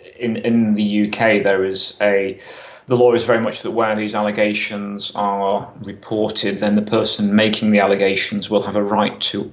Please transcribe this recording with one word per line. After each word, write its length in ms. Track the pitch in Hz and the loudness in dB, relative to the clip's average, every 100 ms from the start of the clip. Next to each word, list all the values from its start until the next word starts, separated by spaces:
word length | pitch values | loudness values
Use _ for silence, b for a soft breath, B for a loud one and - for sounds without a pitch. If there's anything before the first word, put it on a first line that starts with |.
| - - | -20 -8
in, 180 | 120 110 | -4 -2
in 340 | 117 117 110 | 0 2 2
the 100 | 104 | 2
U 280 | 104 104 104 | 2 2 0
K 280 | - 113 104 | 2 2 2
there 240 | 98 98 | 2 2
is 320 | 95 92 - - | 0 -2 -6 -2
a, 400 | 104 98 95 95 B B B B - | 0 2 0 -6 B B B B -2
the 100 | 123 | 4
law 160 | 123 | 4
is 80 | 117 | 4
very 180 | 120 113 | 2 0
much 220 | 110 - | 0 -4
that 80 | 104 | -6
where 240 | 110 110 | -2 0
these 220 | 107 107 104 | 0 -2 -2
allegations 960 | 104 104 107 104 - 104 101 101 - | -2 0 0 0 -4 -6 -8 -8 -8
are 580 | 104 101 98 98 101 101 - | -4 -2 0 0 -2 -4 -14
reported, 720 | 101 101 - 107 107 - 107 101 | -14 -14 -6 -2 -2 -2 -4 -2
then 160 | 104 | 0
the 80 | 107 | 0
person 540 | 104 110 110 - 104 104 | 2 0 0 -2 2 4
making 340 | 110 107 110 | 2 2 2
the 80 | 104 | 4
allegations 720 | 98 98 98 98 - 104 95 | 4 4 2 0 -2 -6 -2
will 120 | 104 | -2
have 140 | 98 104 | 0 -2
a 60 | |
right 380 | 101 104 101 - | 0 0 0 -2
to 280 | - 101 - | -6 -6 -6